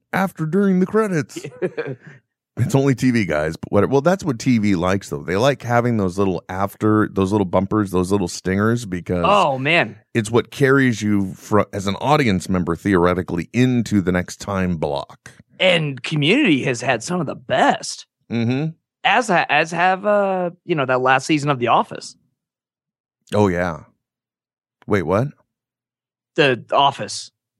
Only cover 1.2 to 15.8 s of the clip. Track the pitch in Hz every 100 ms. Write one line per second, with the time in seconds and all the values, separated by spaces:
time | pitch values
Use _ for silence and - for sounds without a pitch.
1.2 | 143 - 139 - 180 - 147 127 - 135
2.2 | _ _ _ - 120 139 139 117 127 117
3.2 | 92 76 78 82 - 101 95 139 147 190
4.2 | 170 117 135 117 104 90 90 98 - 71
5.2 | 73 92 131 135 117 120 120 113 95 92
6.2 | 98 85 - 92 98 - 107 107 104 -
7.2 | 95 107 95 92 95 107 98 90 90 101
8.2 | 87 - 90 95 110 120 107 90 82 87
9.2 | 87 202 165 131 135 170 113 107 _ 120
10.2 | 107 117 - - 139 139 131 104 107 104
11.2 | 95 - - 104 - 101 95 92 127 151
12.2 | 123 92 - 92 82 82 104 92 87 90
13.2 | 87 87 82 120 127 123 104 104 90 90
14.2 | 82 - - 98 90 85 78 71 - -
15.2 | - - - - 185 175